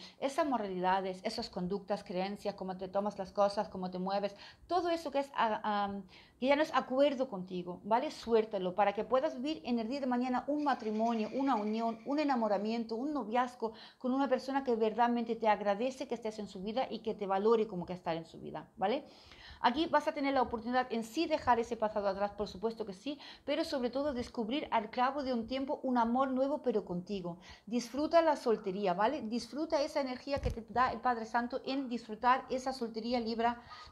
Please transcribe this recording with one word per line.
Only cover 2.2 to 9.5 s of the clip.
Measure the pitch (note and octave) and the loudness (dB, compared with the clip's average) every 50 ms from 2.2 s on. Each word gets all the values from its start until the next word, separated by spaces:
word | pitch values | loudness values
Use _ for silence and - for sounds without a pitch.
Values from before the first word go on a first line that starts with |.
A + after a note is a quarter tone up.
| F#3 G3 G3+ G3+ - G3+ F#3+ | -2 -2 -4 -4 -6 -6 -6
cómo | - F#3+ F#3+ F#3 | -4 -6 -8 -6
te | F#3 F#3+ F3+ | -6 -6 -2
tomas | F#3 G3 G3+ G#3 G3+ - | -2 0 0 0 -2 -4
las | F#3+ F#3 | -8 -4
cosas, | - G3+ G3+ G3+ G3+ G#3+ G3+ - | 2 4 4 4 4 0 -4 -4
cómo | - F#3+ F#3 F3+ | -4 -6 -6 -4
te | F#3 F3+ | -4 -4
mueves, | F3+ F#3+ G3 G3+ G3 G3 G3+ - - - - - - | -2 0 0 0 0 -2 -4 -6 -18 -20 -20 -16 -6
todo | - E4+ F#4 F4 F4 | 0 0 2 2 2
eso | E4+ E4 - D4 | 0 0 -2 -2
que | C4+ C#4 | -2 -2
es, | C#4 C#4 - | -2 -2 0
ah, | - A#3 A3+ G#3+ G#3+ - | 0 2 2 2 0 -2
ah, | G#3+ G#3 G3+ G3+ G3+ G3+ G3+ F#3+ - - - - - _ - | -2 0 0 0 -2 -4 -6 -10 -12 -18 -20 -20 -20 _ -2
que | A#3+ | 2
ya | C4 C#4+ | 4 4
no | C#4+ | 4
es | D#4 D#4 - | 4 2 2
acuerdo | - - - B3+ C4 C#4+ D4 D4 A#3+ C4 C4 | 0 0 2 4 4 4 4 4 2 -4 -4
contigo, | G#3 F#3 F3+ F#3 F#3 F3+ E3+ F3 F3 - - | -4 -8 -8 -6 -6 -6 -6 -6 -8 -8 -2
¿vale? | G3+ A3 B3 C#4 D#4 | 2 2 2 2 0
Suéltalo | D4+ - - A3+ A#3 A3+ A3 A3 - G3 F3+ F3+ F3+ | -6 -6 -2 4 4 4 4 4 0 -2 -2 0 2
para | G#3+ G3+ G3+ | 4 4 4
que | G3+ A3+ G#3 | 4 0 0
puedas | - B3 C4 C#4+ D#4+ C4+ | 2 2 4 4 2 -2
vivir | B3+ A#3+ D4+ | -2 -4 -4